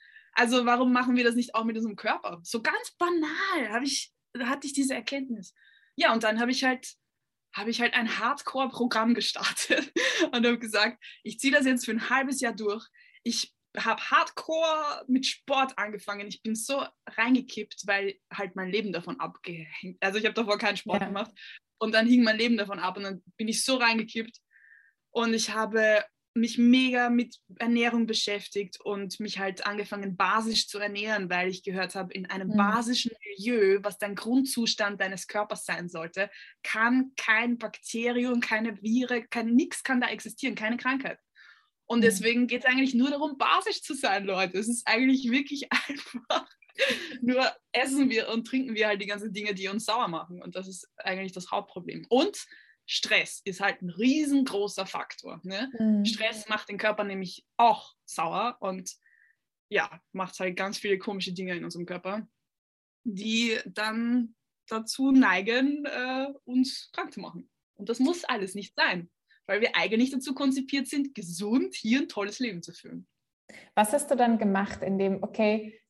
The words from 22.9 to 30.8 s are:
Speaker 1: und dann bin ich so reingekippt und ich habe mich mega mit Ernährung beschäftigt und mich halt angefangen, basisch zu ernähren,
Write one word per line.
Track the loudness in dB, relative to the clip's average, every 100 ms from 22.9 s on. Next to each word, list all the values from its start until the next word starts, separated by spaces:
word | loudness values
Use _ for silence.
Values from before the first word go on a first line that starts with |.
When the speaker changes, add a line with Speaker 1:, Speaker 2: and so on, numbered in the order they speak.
| -4
Speaker 1:
und |
dann | -6 -8 -12 -8
bin | -4
ich | -2
so | 0 2
reingekippt | 2 2 -2 -6 -8 -12 _ _ _ -20 _ _ _
und | -2 0
ich | 0 0
habe | -2 0 2 6 4 2 _ _ 0
mich | 0 4
mega | 6 8 6 2 2
mit | 2 0 -6 _ -6
Ernährung | 0 2 4 2 0
beschäftigt | 0 -2 -4 -4 -6 -6 -8
und | -6 -6 -6 -8
mich | -8 -4
halt | -6 -4 -6
angefangen, | -6 -6 -6 -6 0
basisch | 2 2 2 0 -2
zu |
ernähren, | -4